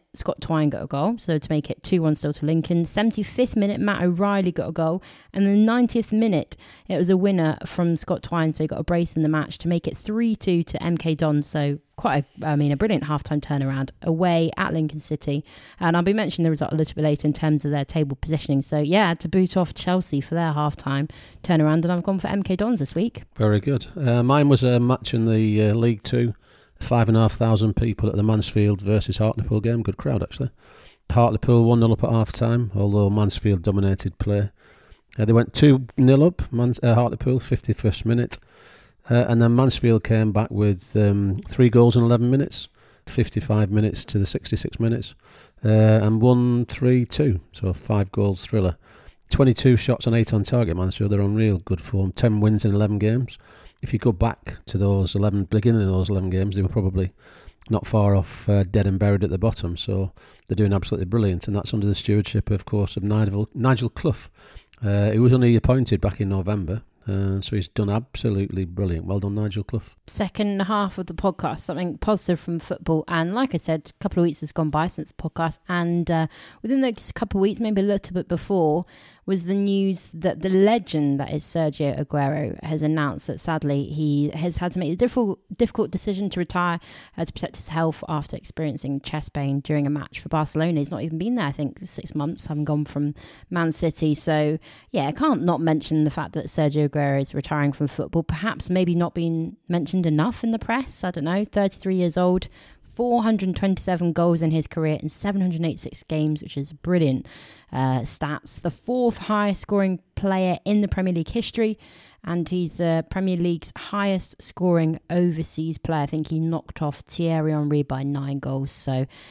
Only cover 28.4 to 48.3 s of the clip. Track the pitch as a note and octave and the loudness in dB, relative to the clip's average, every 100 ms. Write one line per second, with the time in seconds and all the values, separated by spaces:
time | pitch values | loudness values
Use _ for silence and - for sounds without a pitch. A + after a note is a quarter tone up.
28.4 | - G#2+ G#2 G2 G2+ G#2+ - G2 G#2+ A2 | 0 2 2 2 2 0 0 0 0 0
29.4 | - G#2+ A2+ A#2 G#2+ F#2+ C#3 B2+ - - | -2 0 0 0 -2 -4 -2 -2 -4 -6
30.4 | B2+ - - - - _ - A#2+ A#2+ A2 | -8 -8 -20 -20 -20 _ 0 4 4 2
31.4 | - A#2+ A#2 A#2+ A2+ A2+ A#2 A2+ A2 - | 4 6 6 6 4 4 2 2 0 0
32.4 | A#2 A#2+ A2+ G2+ G2+ G#2 G2+ G#2 G#2 - | 0 0 -2 0 2 2 2 2 0 0
33.4 | G#2+ F#2+ E2 G2 G2 G2 F#2+ - - G2+ | 0 0 0 0 0 0 -4 -4 -2 0
34.4 | G2+ - _ - _ - _ - G#2+ A2+ | -2 -6 _ -20 _ -20 _ -2 4 4
35.4 | A#2 - D3 C3+ B2 - B2+ C3+ E3 - | 4 6 6 6 2 4 6 8 6 2
36.4 | - A#2 B2 A#2+ A#2+ A2+ A#2+ - B2+ B2+ | -4 0 0 2 4 4 2 0 -2 -2
37.4 | - A#2+ - - A2 - - A#2 A#2+ - | 0 -2 0 0 0 0 0 0 0 -6
38.4 | _ - - - _ _ - A#2+ A#2+ A#2 | _ -20 -20 -20 _ _ 0 2 4 4
39.4 | A#2 A#2+ C3 - A#2+ A2 - A2+ A2 G#2 | 6 6 4 4 2 2 4 2 2 2
40.4 | A2+ G2 G#2 F#2+ - G#2+ G#2 G2+ G2+ F#2 | 0 0 2 0 -2 2 4 4 2 -2
41.4 | - - B2 A#2+ A#2+ A#2+ A#2 A#2+ B2 C3+ | -4 4 6 8 6 6 4 4 4 2
42.4 | - - - _ _ _ - - - G#2+ | 0 -6 -12 _ _ _ -6 -2 -2 -2
43.4 | - G#2+ G2+ G#2+ G#2+ - - G#2 G2 - | 0 2 2 2 0 -2 -4 -2 0 -2
44.4 | - G#2+ - - A2+ A#2+ - - _ - | -4 -4 -4 -2 -2 -2 -4 -14 _ -20
45.4 | - _ A2 A2 A2 A2 G#2+ A2 B2 B2 | -20 _ 2 6 8 6 6 4 6 6
46.4 | B2 A#2+ A#2+ - B2 B2+ A#2+ - D3+ F2+ | 4 2 -2 -2 2 2 2 0 0 0
47.4 | - - F#2+ F2+ - G#2+ G2 - G2+ | -4 -6 -4 -4 -2 0 0 0 0